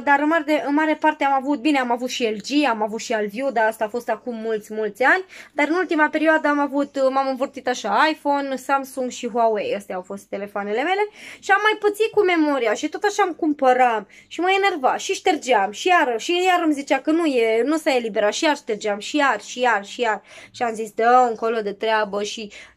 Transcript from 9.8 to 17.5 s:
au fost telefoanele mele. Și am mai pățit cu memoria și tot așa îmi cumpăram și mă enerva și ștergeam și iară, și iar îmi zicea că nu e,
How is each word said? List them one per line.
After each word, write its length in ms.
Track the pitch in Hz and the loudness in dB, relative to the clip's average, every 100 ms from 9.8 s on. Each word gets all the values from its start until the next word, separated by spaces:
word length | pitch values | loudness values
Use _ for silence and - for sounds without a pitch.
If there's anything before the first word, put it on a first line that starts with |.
| - 190 | -6 -10
au 60 | |
fost 220 | - 202 | -10 -14
telefoanele 580 | - 196 202 208 202 220 | -10 -10 -8 -8 -4 -2
mele. 260 | 302 392 415 - - - | -2 -2 -4 -8 -20 -6
Și 120 | - | 2
am 100 | 403 | 2
mai 140 | 427 427 | 4 2
pățit 300 | 415 415 440 | 0 0 0
cu 120 | 427 | 2
memoria 520 | 370 349 302 269 254 | 2 2 2 2 0
și 140 | 262 302 | -2 -4
tot 140 | 359 | -4
așa 200 | 403 403 381 | -2 0 -2
îmi 100 | 311 | 0
cumpăram 720 | 320 294 262 254 247 220 196 - - | -2 2 4 4 4 2 -4 -16 -12
și 140 | - | -2
mă 80 | 359 392 | 2 2
enerva 340 | 392 349 254 185 | 2 2 0 0
și 160 | - | -4
ștergeam 580 | 381 - 320 262 220 196 | -2 0 0 2 2 2
și 180 | 202 359 | -2 2
iară, 280 | 349 285 226 | 4 2 -2
și 260 | - 349 370 | -2 0 2
iar 160 | 349 | 2
îmi 80 | 330 | 2
zicea 260 | 285 277 277 | 0 0 0
că 120 | 302 | 2
nu 140 | 330 | 0
e, 380 | 330 254 226 | 2 2 2